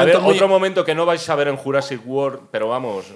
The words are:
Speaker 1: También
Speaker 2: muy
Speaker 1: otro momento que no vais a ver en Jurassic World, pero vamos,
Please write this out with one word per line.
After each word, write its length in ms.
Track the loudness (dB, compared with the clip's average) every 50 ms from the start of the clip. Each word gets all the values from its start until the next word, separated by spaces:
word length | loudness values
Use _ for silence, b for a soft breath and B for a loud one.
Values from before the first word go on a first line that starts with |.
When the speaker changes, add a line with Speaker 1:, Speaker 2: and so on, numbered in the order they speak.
| 4 4
Speaker 1:
También 100 | 4 4 4
Speaker 2:
muy 100 | 4 2
Speaker 1:
otro 120 | 4 4 4
momento 340 | 2 2 2 0 0 -2 -2
que 100 | 0 0
no 100 | 0 0
vais 240 | 0 0 -2 -2 -2
a 60 | -2
ver 120 | 0 0 -2
en 60 | -2
Jurassic 460 | -4 -4 -2 -2 -2 -2 -4 -8 -10 -10
World, 360 | -6 -4 -2 -2 -4 -4 -8 -12 _
pero 160 | -6 -4 -2
vamos, 380 | -2 -4 -4 -4 -6 -8 -8 -10 -12 -18